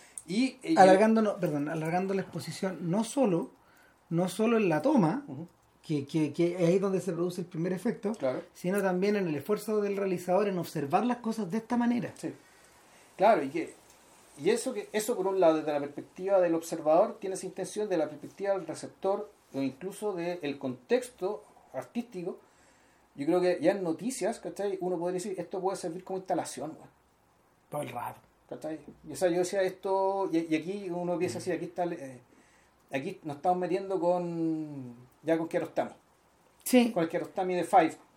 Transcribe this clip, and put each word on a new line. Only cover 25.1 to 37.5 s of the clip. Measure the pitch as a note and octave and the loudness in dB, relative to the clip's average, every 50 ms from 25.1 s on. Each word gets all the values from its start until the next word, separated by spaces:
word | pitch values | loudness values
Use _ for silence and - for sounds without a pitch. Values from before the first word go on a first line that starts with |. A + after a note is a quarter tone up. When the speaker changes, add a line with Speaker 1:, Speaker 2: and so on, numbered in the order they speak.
| F3+ | -4
Speaker 1:
decir, | F3+ F3 G#3+ F#3 - | -4 -6 -6 -8 -8
esto | E3+ - - F#3+ | -8 -8 -8 -4
puede | F3 F#3+ G3 F3+ | -2 -2 -4 -4
servir | - F3 D#3+ F3+ - | -6 -8 -8 -8 -10
como | - F#3+ F#3 | -8 -8 -8
instalación, | F#3 - F#3 D#3+ - - - B2 C3 D#3 D#3 - | -4 -2 -2 -2 -2 -4 -6 -8 -8 -10 -10 -12
weón. | - - _ _ _ _ _ _ _ _ _ _ _ _ _ _ _ _ | -18 -20 _ _ _ _ _ _ _ _ _ _ _ _ _ _ _ _
Speaker 2:
Todo | - D3+ | -8 -8
el | C#3+ B2+ | -8 -8
rato. | A#2+ A#2+ A2+ A#2 B2 - - _ _ _ _ _ | -8 -8 -10 -10 -10 -14 -18 _ _ _ _ _
Speaker 1:
¿Cachai? | - - - D#3 D#3+ D#3 - - - - - E3 | -14 -12 -10 -10 -10 -10 -12 -16 -20 -20 -16 -14
Y, | D3 | -4
o | |
sea, | - F#3+ F3+ | 0 2 2
yo | E3+ F3+ | 4 2
decía | F3+ F3+ G3+ G3 | 2 2 2 0
esto, | F#3+ F#3 F#3 - - G3 F#3+ G3 F#3+ F#3+ G3 G3 G3 F3 D#3 | 0 0 -2 -4 -2 0 2 2 2 2 2 0 0 0 0
y, | E3 E3 D#3+ | 0 2 2
y | D#3 D3 | 0 -2
aquí | D#3 E3+ G3+ G#3 G3+ F#3 | 0 -4 -6 -6 -6 -6
uno | E3+ F3 F3 F3 F3 | -4 -4 -2 -2 0
empieza | E3 F3+ F3 - E3+ | 0 0 -2 -2 -4
a | |
decir, | E3 F#3 E3+ | -4 -4 -4
aquí | - F3 | -4 -4
está, | F3 - - F3 | -6 -4 -4 -2
eh, | F3 E3+ - C#3 C3+ B2+ A#2+ - _ _ - _ _ _ _ _ _ _ _ _ _ | -2 -4 -6 -8 -12 -14 -16 -20 _ _ -20 _ _ _ _ _ _ _ _ _ _
aquí | - C3+ C3+ F#3+ F#3 - - | -6 -6 -4 -6 -8 -8 -10
nos | D#3 C#3 C#3+ | -10 -10 -2
estamos | - F3+ F3+ F3+ | 0 0 0 2
metiendo | F3+ E3+ E3+ F#3+ G3 F#3+ G3 F3 | 0 0 -2 -2 -2 -2 -2 0
con, | E3 F3 F3+ F3+ F3 F3 E3+ E3 E3 E3 D#3+ D#3 D#3 D3+ D3 C#3 B2+ B2 A#2+ A#2+ B2 B2+ _ _ - | 2 2 2 2 0 -2 -4 -2 -2 0 -2 -2 -4 -8 -10 -10 -12 -12 -14 -16 -20 -20 _ _ -2
ya | D3 D#3+ E3 | 0 0 0
con | E3+ E3 | 0 -2
Kiarostami. | - E3+ - - - D3 C3 - - - _ _ _ _ _ _ _ _ _ _ _ _ _ | -2 -4 -4 -2 -2 -4 -4 -4 -6 -14 _ _ _ _ _ _ _ _ _ _ _ _ _
Speaker 2:
Sí. | - - B3 A#3 A#3 | 2 4 4 4 4
Speaker 1:
Con | A3 F3+ E3 | 2 0 -2
el | E3 | 0
Kiarostami | - E3 D3+ - - - F#3 F#3 | -2 -4 -6 -4 -4 -4 -2 0